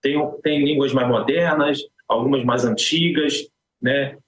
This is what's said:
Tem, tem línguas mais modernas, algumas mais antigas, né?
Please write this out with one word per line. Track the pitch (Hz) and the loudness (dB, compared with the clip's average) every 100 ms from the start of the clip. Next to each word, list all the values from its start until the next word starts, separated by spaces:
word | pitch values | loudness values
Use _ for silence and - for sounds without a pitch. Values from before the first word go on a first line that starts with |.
Tem, | 139 147 147 - | 0 0 -2 -4
tem | 151 147 | -2 0
línguas | 143 147 139 | 2 2 2
mais | 131 123 | 0 2
modernas, | 117 113 160 170 151 147 139 - _ _ | 0 0 0 2 2 0 -2 -6 _ _
algumas | 117 127 139 | -2 0 0
mais | 123 120 | 0 0
antigas, | 117 107 - 160 170 151 147 - - _ _ _ | 0 0 0 0 0 0 0 -2 -8 _ _ _
né? | 123 139 135 - | -2 -2 -4 -8